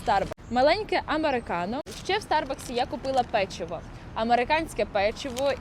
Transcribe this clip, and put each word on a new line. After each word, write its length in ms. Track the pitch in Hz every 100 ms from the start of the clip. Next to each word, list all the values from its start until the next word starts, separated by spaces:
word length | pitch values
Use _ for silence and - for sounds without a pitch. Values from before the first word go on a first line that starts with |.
| -
Starbucks? 460 | 196 185 - -
Маленьке 500 | 240 285 392 415 330 -
американо. 760 | 302 311 247 220 175 180 254 - -
Ще 140 | - 403
в 40 |
Старбаксі 520 | - 311 285 269 -
я 120 | 240 -
купила 380 | 269 269 262
печиво. 560 | 240 220 190 - 165 165 - - -
Американське 720 | - 226 240 240 311 320 - 208
печиво 680 | 202 202 - 277 233 277 -